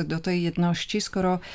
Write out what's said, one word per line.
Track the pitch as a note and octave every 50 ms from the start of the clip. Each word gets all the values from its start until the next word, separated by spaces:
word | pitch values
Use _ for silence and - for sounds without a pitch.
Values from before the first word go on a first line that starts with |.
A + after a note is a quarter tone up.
| D#3+
do | D3+ D#3+ D#3+
tej | - F#3 F3+ F3+
jedności, | E3+ E3+ E3 E3+ F3 F3 E3 - - - - G#3
skoro | - - - G3 F#3 F#3 F3+ F3+ - -